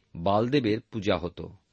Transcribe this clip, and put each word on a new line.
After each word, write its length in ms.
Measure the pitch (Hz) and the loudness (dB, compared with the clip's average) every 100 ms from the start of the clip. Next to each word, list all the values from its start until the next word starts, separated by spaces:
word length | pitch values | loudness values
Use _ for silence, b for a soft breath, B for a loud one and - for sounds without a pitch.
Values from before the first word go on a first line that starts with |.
| _ 85 | _ -4
বালদেবের 640 | 87 104 123 143 113 113 - | 2 2 2 2 2 0 -4
পূজা 260 | 113 98 90 | -4 0 0
হতো। 360 | 85 - 85 - _ | -2 -10 -14 -16 _